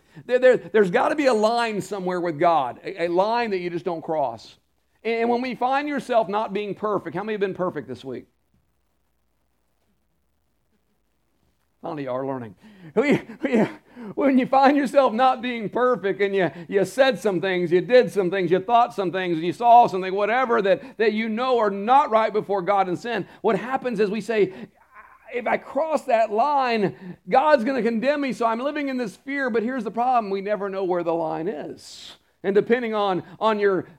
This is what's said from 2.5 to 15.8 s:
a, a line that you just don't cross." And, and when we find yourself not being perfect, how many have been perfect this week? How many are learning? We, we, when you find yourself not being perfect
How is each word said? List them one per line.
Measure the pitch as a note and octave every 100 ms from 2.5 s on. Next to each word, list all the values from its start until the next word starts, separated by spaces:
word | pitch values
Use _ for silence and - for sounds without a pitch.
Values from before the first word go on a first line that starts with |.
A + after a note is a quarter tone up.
| D#3+ B2+ A2+
a, | D#3 F#3+ E3+
a |
line | F3 G#3 A#3+ A#3
that | F#3+
you | F3
just | E3+
don't | F#3 E3
cross." | D3+ D#3+ C3 A2+ - - _ _ _ _
And, | A3 A#3
and | A#3
when | A#3+
we | C4 A3+
find | C4 C4+ D4
yourself | C#4 - A#3 G3+
not | G#3 A3+
being | G3 G#3 F3+
perfect, | G#3+ F#3+ E3 D#3+
how |
many | G#3+
have | G#3+
been | G3 F3
perfect | F3+ D3 B2+
this | A#2+ C3
week? | A#2+ - _ _ _ _ _ _ _ _ _ _ _ _ _ _ _ _ _ _ _ _ _ _ _ _ G#3+ _ G#3 _ _ _ _ _ _ _ _
How | E3+
many | D#3 C3
are | B2+ C3+
learning? | C3 A2+ F#2+ - - E3+ G3
We, | C#4+ G#3+ - G#3+
we, | C#4 A#3+ D3+ - _ - A3 -
when | C#4 C4
you | A#3+
find | C4 C#4 C#4+
yourself | C4+ C4+ C4
not | A3 C4 B3+
being | B3 A#3+ G3+
perfect | A3